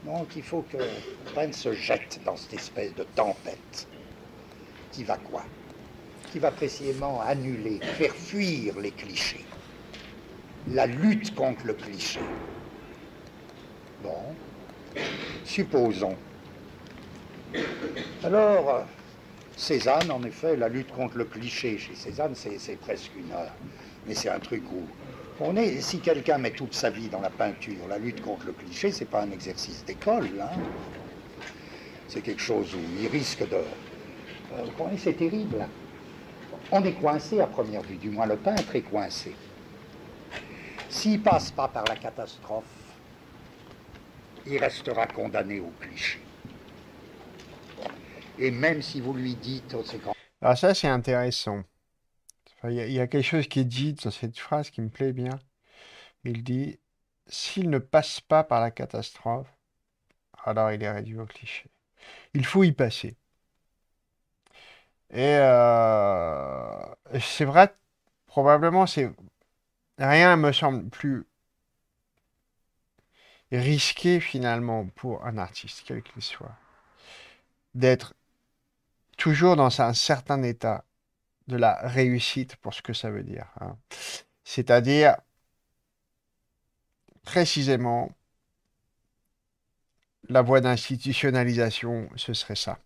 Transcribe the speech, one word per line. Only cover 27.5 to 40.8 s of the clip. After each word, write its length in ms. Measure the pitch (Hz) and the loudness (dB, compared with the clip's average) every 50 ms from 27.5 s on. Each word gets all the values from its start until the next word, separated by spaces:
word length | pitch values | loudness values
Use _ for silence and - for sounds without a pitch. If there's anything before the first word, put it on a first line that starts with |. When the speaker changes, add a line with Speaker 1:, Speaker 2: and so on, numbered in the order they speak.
| 95 - - - 101 92 87 90 | -2 -6 -10 -12 -10 -10 -8 -8
Speaker 1:
la 80 | 101 | -6
lutte 240 | 104 107 123 - - | -6 -6 -6 -8 -8
contre 240 | - 107 104 90 - | -8 -8 -10 -8 -10
le 80 | 90 | -12
cliché, 400 | 82 - - 87 87 - - 202 | -12 -12 -14 -14 -10 -2 -2 -2
c'est 140 | 196 - - | -2 -2 -8
pas 160 | - - 107 | -2 -2 -2
un 80 | 104 101 | -2 -2
exercice 520 | 98 90 - 92 92 - - - - - - | -6 -10 -10 -10 -10 -10 -10 -10 -10 -14 -12
d'école, 420 | - - - - 202 220 240 - - - 98 | -12 -12 -4 0 2 2 2 0 -4 -6 -6
hein. 80 | - - 175 180 - - - - - - - - - - - - - - - - - - - - - - - - - - - - - | -8 -6 -6 -6 -6 -6 -8 -10 -12 -14 -14 -16 -16 -16 -18 -18 -18 -18 -18 -16 -16 -16 -16 -18 -18 -18 -18 -18 -18 -18 -20 -20 -16
C'est 140 | - - - | -10 -10 -8
quelque 220 | 104 117 101 - | -6 -6 -6 -6
chose 320 | - - 117 104 101 87 90 | -2 0 0 0 0 -2 -4
où 60 | 92 82 82 87 95 | -8 -8 -6 -6 0
il 80 | 107 117 | 0 2
risque 400 | - 151 135 - - - 120 - | 2 2 0 -2 -2 -4 -2 0
de, 60 | 104 | 0
euh, 100 | 92 80 76 - - - - - - - - - - - - - - - - - 127 | 0 0 -2 -6 -12 -14 -16 -16 -16 -16 -16 -16 -18 -16 -16 -16 -16 -14 -12 -10 -8
vous 100 | 120 117 | -8 -8
comprenez, 260 | - - 165 - 202 185 | -6 -6 -4 -4 -4 -2
c'est 160 | - 175 160 | -2 -2 0
terrible. 520 | - 170 165 190 214 214 180 123 107 101 90 - - - - - - - - - - - - - - - - - - - - | 0 0 -2 0 -2 -4 -4 -4 -4 -4 -6 -10 -16 -18 -18 -18 -18 -18 -18 -18 -18 -18 -20 -18 -18 -16 -16 -16 -16 -6 2
On 140 | - 196 190 | 2 4 4
est 80 | 190 | 2
coincé 480 | 175 180 180 151 147 151 - - 220 208 | 0 2 2 2 2 2 -2 0 2 2
à 60 | 170 | 2
première 340 | - - - 117 107 107 104 | 2 0 -4 -4 -2 -4 -8
vue, 160 | 87 95 95 | -8 -8 -12
du 140 | 87 104 107 | -8 -6 -6
moins 160 | 104 107 113 | -2 0 0
le 100 | 110 107 | 0 0
peintre 400 | 104 - 190 214 - - - - | 0 2 0 2 2 -2 0 -2
est 60 | 127 | -4
coincé. 520 | - - 101 104 101 90 - - - 92 - - - - - - - - - - - - - - - - - - - - - - - - - - - - - - | -2 0 -4 -2 -2 -2 -6 -10 -10 -12 -14 -16 -18 -20 -20 -20 -20 -20 -20 -20 -20 -20 -20 -20 -20 -20 -20 -20 -18 -14 -14 -14 -14 -14 -16 -16 -16 -16 -14 -14